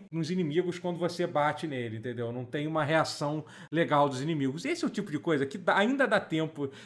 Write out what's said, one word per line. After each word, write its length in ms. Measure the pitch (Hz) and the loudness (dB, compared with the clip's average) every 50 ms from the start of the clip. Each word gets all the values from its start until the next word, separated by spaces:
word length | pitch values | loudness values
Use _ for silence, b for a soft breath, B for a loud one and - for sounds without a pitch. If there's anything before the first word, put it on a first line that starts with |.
| - - | -10 -6
nos 180 | 151 165 160 143 | -4 -4 -2 0
inimigos 480 | 185 185 175 147 147 175 175 180 170 - | 0 0 0 2 2 2 0 0 -2 -4
quando 200 | - 180 175 160 | -4 -4 -2 -2
você 260 | 175 170 175 - 175 | -2 -2 -2 -2 -2
bate 400 | - - 147 147 151 147 - - 160 | 0 2 2 2 2 0 -2 -4 -4
nele, 300 | 135 127 120 113 110 113 | -4 -4 -4 -4 -6 -6
entendeu? 340 | 110 127 117 113 120 117 | -6 -6 -6 -4 -6 -6
Não 120 | 120 127 123 | -6 -6 -8
tem 220 | 117 - 147 147 | -6 -4 -4 -4
uma 160 | 156 160 156 151 | -2 0 0 2
reação 600 | 135 160 160 147 - - - 156 147 151 156 151 B B B B B | 4 4 2 2 0 -2 -2 -2 -2 -2 -4 -6 B B B B B
legal 360 | 147 165 165 - 151 143 143 143 | 0 0 2 4 4 4 4 4
dos 120 | 131 127 | 2 0
inimigos. 440 | 139 160 165 147 135 135 131 165 180 | -2 -2 0 0 0 0 -2 -2 -4
Esse 200 | 277 339 339 330 | -4 -2 -2 -2
é 40 | 254 | -2
o 20 | |
tipo 200 | - 214 202 208 | -2 -4 -4 -4
de 80 | 147 151 | -4 -2
coisa 260 | - - - 131 - | 0 2 2 2 2
que 100 | - - | 0 -4
dá, 200 | 202 175 202 175 185 | -2 2 4 4 4
ainda 280 | 208 233 277 277 262 | 4 4 4 2 4
dá 120 | 214 214 190 | 4 4 2
tempo 480 | - - 160 156 160 156 156 143 143 135 B B B | 2 0 0 0 0 -2 -4 -4 -6 -6 B B B